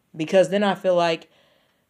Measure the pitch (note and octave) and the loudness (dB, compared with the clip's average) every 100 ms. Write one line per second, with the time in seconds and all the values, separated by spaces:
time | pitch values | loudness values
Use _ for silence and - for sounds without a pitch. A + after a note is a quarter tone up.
0 | _ D#3+ D#3 F#3+ E3 G3+ G3+ F#3 F#3 F3 | _ -12 -2 2 2 0 -2 -2 0 0
1 | E3+ E3 - _ _ _ _ _ _ | 0 -2 -8 _ _ _ _ _ _